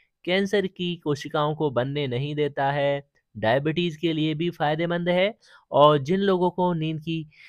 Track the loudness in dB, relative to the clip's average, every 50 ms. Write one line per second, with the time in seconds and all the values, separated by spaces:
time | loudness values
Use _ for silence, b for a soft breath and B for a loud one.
0 | b b b _ -6 -2 -2 0 0 0 0 0 -2 -2 -6 -6 -6 -6 -6 -4
1 | -4 -4 -4 -2 -4 -4 -2 -2 -2 -2 -2 -2 -4 -2 0 -2 -2 -2 -2 -4
2 | -4 -4 -4 -4 -4 -4 -2 -2 -2 -2 -2 -2 -2 0 0 0 0 0 -2 -2
3 | -6 _ _ _ _ _ -10 -2 0 2 2 2 0 0 0 0 -2 -2 -4 -2
4 | -2 -2 0 0 -2 -2 -2 -2 -4 -4 -4 -2 -2 -2 0 -2 -2 -2 -2 -2
5 | 0 0 2 2 2 0 -2 b b b b b b b 4 6 8 8 8 6
6 | 2 0 0 0 2 2 2 2 2 0 0 0 0 0 0 -2 -2 -4 -4 -6
7 | -6 -6 -6 -6 -8 -10 B B B